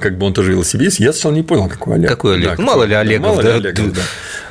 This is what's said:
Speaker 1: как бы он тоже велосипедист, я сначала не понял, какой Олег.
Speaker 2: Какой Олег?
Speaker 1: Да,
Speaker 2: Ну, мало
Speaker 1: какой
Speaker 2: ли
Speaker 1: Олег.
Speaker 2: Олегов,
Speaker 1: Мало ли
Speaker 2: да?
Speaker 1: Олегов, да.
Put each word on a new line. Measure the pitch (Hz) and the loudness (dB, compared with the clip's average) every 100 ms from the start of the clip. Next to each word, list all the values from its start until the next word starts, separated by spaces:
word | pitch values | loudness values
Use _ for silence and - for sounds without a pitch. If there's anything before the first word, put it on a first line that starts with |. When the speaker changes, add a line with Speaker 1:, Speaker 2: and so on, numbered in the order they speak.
Speaker 1:
как | 104 92 | -4 -2
бы | 98 | 0
он | |
тоже | 95 92 | 0 2
велосипедист, | 92 90 101 175 - | 0 0 0 0 2
я | 113 | 0
сначала | 156 165 | 0 0
не | 156 | 0
понял, | 160 156 92 | 0 0 0
какой | - 87 82 | -4 -2 0
Олег. | 82 | 0
Speaker 2:
Какой | 78 101 92 | 0 0 2
Олег? | 95 | 0
Speaker 1:
Да, | 85 | 0
Speaker 2:
Ну, | |
мало | 247 165 | 0 2
Speaker 1:
какой | 110 | 2
Speaker 2:
ли | 107 | 2
Speaker 1:
Олег. | 110 110 | 2 2
Speaker 2:
Олегов, | 202 196 | 2 2
Speaker 1:
Мало | |
ли | 113 | 2
Speaker 2:
да? | 117 | 2
Speaker 1:
Олегов, | 101 92 104 | 0 -2 -2
да. | 90 90 - - - - | -2 -6 -8 -12 -14 -4